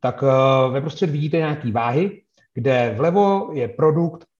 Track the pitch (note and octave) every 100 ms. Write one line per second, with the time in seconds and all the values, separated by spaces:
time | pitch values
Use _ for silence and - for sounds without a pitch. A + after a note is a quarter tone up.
0 | B2+ - C#3 C3 C3+ C3+ C3 C3 D3+ D3
1 | F#3 D3 D3+ E3 D#3 D3+ B2 A2 A#2 C3
2 | G3 - _ _ _ - A#2+ B2+ A#2+ G#2
3 | D#3 F#3 G3+ G3 - D#3 A#2+ - D#3 D#3
4 | E3+ D#3+ - _